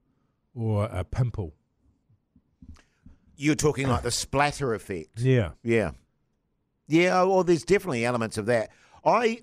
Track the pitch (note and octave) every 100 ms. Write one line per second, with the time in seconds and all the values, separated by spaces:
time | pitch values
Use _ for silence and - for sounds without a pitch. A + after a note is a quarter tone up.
0 | _ _ _ _ _ B2+ A2+ G#2 G2+ F#2
1 | F#2 - A2+ G2+ E2+ - _ _ _ _
2 | _ _ _ _ _ _ - - _ _
3 | - - _ - C#3+ D3+ D3 C#3 C3+ A#2
4 | A#2+ - - C3+ C#3+ C#3+ C#3 G#2 - F#2
5 | D2+ A2 B2+ B2+ F#2 - A2+ A#2 F#2 -
6 | _ _ _ _ _ _ _ _ - D#3
7 | F3+ F3+ F#3 F#3+ F3 E3+ - G3 F#3 B2
8 | A#2 B2 A2+ A2 G#2 A#2+ G#2+ _ _ -
9 | D3+ G3+ A#3+ A#3